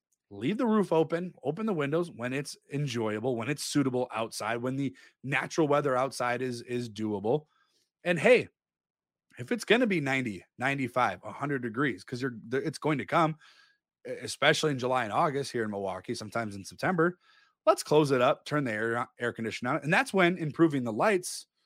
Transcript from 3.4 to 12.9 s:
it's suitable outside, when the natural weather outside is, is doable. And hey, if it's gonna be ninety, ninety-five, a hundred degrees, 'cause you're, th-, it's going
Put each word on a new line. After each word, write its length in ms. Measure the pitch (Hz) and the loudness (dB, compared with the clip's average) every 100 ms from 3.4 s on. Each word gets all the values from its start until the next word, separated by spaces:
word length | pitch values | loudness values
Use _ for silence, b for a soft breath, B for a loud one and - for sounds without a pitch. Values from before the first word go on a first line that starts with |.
| 113 | -4
it's 140 | 147 | -6
suitable 440 | - 147 131 123 123 | -2 2 2 2 -2
outside, 440 | 110 113 - 107 120 | -4 -6 -6 -4 -2
when 180 | 123 135 | -2 -2
the 200 | 139 - B B | -4 -6 B B
natural 440 | 131 135 - - 151 | -4 -2 -2 0 4
weather 280 | 143 147 127 | 4 2 2
outside 480 | 135 - 123 123 | 0 -2 -2 0
is, 180 | 131 120 | -2 -6
is 260 | 120 123 120 | -4 -4 -4
doable. 580 | 104 110 101 104 143 151 _ _ _ _ _ | -4 -4 -2 0 0 -2 _ _ _ _ _
And 160 | 170 170 | -2 2
hey, 300 | 185 240 101 _ _ _ _ _ _ _ _ - | 6 6 4 _ _ _ _ _ _ _ _ -12
if 120 | 123 | -4
it's 140 | - - | -4 2
gonna 220 | 220 247 | 4 4
be 120 | 180 | 2
ninety, 440 | 139 135 123 92 - - | 0 0 -2 -6 -12 -4
ninety-five, 640 | 127 139 123 - 117 92 | -2 -2 -2 2 0 0
a 80 | - | -10
hundred 320 | 101 147 139 | -8 -4 -2
degrees, 400 | 120 110 143 - | -4 -2 -2 -2
'cause 180 | - 123 | -8 -6
you're, 140 | 131 117 113 | -6 -6 -4
th-, 120 | 131 | -4
it's 140 | 160 143 | -2 -4
going 220 | 147 | -2